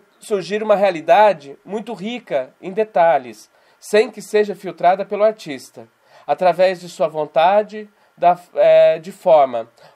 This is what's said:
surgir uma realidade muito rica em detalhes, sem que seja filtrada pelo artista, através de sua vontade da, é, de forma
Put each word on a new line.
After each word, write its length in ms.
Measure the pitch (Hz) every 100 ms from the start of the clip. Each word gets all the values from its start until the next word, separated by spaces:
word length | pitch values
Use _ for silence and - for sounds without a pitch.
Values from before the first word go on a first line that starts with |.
| _ _
surgir 420 | - 202 165 208
uma 140 | 214 196
realidade 840 | 196 170 151 180 214 175 139 139
muito 280 | - 208 220
rica 600 | 185 202 240 - 147 131 _
em 100 | 175
detalhes, 800 | 190 214 190 170 147 123 104 _ _ _ _
sem 300 | - 208 240
que 120 | 214
seja 320 | 175 - 208
filtrada 500 | 180 185 165 175 190
pelo 200 | 190 202
artista, 640 | 214 208 170 135 - - 113 _ _ _
através 560 | - 147 180 165 185 180
de 80 | 175
sua 200 | - 165
vontade 840 | 156 147 165 170 208 202 214 208 _ _ _
da, 220 | 175 175 -
é, 460 | - 160 160 160 160
de 100 | 165
forma 580 | 202 185 156 135 120 113 _ -